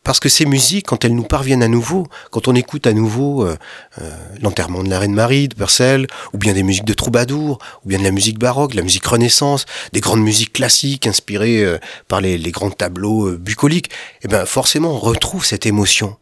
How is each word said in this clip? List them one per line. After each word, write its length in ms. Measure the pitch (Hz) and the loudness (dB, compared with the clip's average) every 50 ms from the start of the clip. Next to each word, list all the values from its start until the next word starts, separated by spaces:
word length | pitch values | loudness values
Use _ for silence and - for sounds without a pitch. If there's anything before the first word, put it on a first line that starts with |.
Parce 200 | _ - 131 - | _ 0 -2 0
que 80 | - 143 | 2 2
ces 160 | - - 160 | 2 4 4
musiques, 420 | 143 135 135 123 - - 202 - | 2 2 2 2 0 0 -2 -2
quand 160 | - 135 - - | -2 -2 0 2
elles 100 | 117 117 | 0 0
nous 120 | 120 113 | 0 0
parviennent 360 | - - 143 135 131 135 127 | -2 -2 -2 0 0 2 4
à 60 | 120 | 4
nouveau, 400 | 113 117 120 117 120 165 190 175 143 - - - - | 4 4 2 0 0 -2 -2 -2 -4 -12 -20 -20 -8
quand 160 | - 113 - | -6 -2 0
on 80 | 127 123 | 2 2
écoute 320 | 123 123 - - 143 - | 2 2 0 -8 0 0
à 60 | 123 107 | 2 2
nouveau, 500 | 110 113 110 107 123 139 143 143 135 107 | 4 2 0 0 0 -2 0 0 0 0
euh, 140 | 87 78 76 - - - - - _ - - | -2 -2 -6 -10 -18 -20 -20 -20 _ -16 -14
euh, 80 | - 82 80 80 - - - - | -12 -12 -12 -14 -16 -18 -10 -2
l'enterrement 400 | - 101 92 - 85 87 90 92 | -2 -2 0 0 -4 -4 -4 -4
de 80 | 95 95 | -2 0
la 80 | 95 | 0
reine 160 | 92 101 101 101 | 0 0 0 2
Marie 360 | 104 113 120 135 139 143 135 | 2 2 4 2 2 2 0
de 60 | - | -2
Purcell, 520 | - 98 - - - 127 127 135 135 131 - - - - - | -4 -2 0 2 4 4 4 4 2 0 -4 -8 -16 -14 -10
ou 60 | - | -6
bien 160 | 104 98 107 98 | 0 0 2 2
des 100 | 95 95 | 2 2
musiques 220 | 95 98 92 104 | 2 0 0 0
de 80 | 107 101 | -2 -2
troubadours, 680 | - - 131 117 117 123 123 139 151 151 151 135 - - - - - _ | -2 -2 0 2 2 2 0 -2 -4 -2 -4 -4 -6 -8 -20 -20 -14 _
ou 60 | 98 | -4
bien 100 | 95 95 | -2 0
de 60 | 98 | 2
la 60 | 98 | 2
musique 280 | 95 98 98 107 110 107 | 2 2 0 0 0 0
baroque, 320 | 113 123 123 139 147 139 | 0 0 2 0 0 0
de 60 | 127 | 0
la 40 | - | -2
musique 240 | - 92 - - - | 0 0 0 0 0
renaissance, 600 | - 120 117 120 120 - - 147 143 143 135 - - - - - - | 0 2 4 4 4 4 2 2 2 0 0 -2 -6 -10 -14 -14 -4
des 80 | - 135 | -4 -2
grandes 240 | 107 - 110 110 107 | 0 2 2 4 4
musiques 300 | 107 107 107 113 - - | 2 2 0 -2 -2 -2
classiques 520 | - - 117 - - - 139 139 135 - | -2 0 2 2 2 2 -2 -2 -2 -2
inspirées, 600 | 113 98 - _ - 101 101 107 117 117 110 104 | -2 -2 -2 _ -4 -4 -2 0 2 2 2 2
euh, 140 | 92 85 80 - - - - _ | 2 0 -2 -6 -12 -18 -20 _
par 140 | _ - 98 | _ -2 0
les, 160 | 95 95 90 | 0 0 0
les 140 | 85 80 85 | -2 -2 -6
grands 200 | 85 - 95 101 | -6 -4 -6 -6
tableaux, 560 | 90 - - 87 90 90 98 104 110 110 104 | -4 -4 -6 -6 -4 -4 -2 0 0 0 0
euh, 100 | 95 90 | 0 -2
bucoliques, 520 | 85 90 98 110 - - 143 160 175 - - - - - - - _ | -4 -6 -6 -2 2 2 2 2 2 -2 -4 -14 -16 -16 -18 -18 _
eh 80 | - 98 | -4 -2
ben, 160 | 107 101 90 | 0 0 0
forcément, 480 | - - 131 120 - - 151 160 165 147 | 0 -2 0 0 2 2 2 0 0 0
on 60 | 117 | 0
retrouve 460 | 92 117 117 - - - - 92 - | 0 0 2 2 0 -2 -2 -2 -2
cette 200 | - 104 98 - | -2 -2 0 0
émotion. 500 | 113 101 104 101 92 - - 107 98 104 _ | 2 2 2 4 4 2 2 0 -4 -8 _